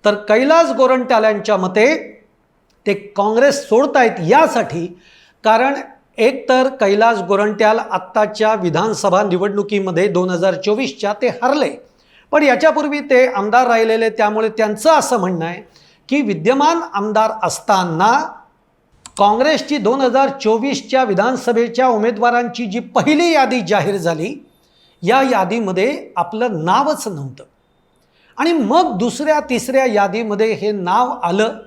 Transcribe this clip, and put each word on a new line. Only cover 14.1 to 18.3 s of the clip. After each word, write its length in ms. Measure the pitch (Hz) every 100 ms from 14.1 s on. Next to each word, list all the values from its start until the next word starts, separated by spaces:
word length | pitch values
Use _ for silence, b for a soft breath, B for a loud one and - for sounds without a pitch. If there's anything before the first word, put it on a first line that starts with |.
| 220 208 214 226
त्यांचं 400 | 220 214 214 311
असं 300 | 311 - 240
म्हणणं 260 | 185 175 165
आहे 160 | 180 - b b b -
की 120 | 277
विद्यमान 600 | 220 175 170 269 294 339 330
आमदार 380 | 202 214 214 220 220
असताना 680 | 180 - - 196 180 160 208 269 -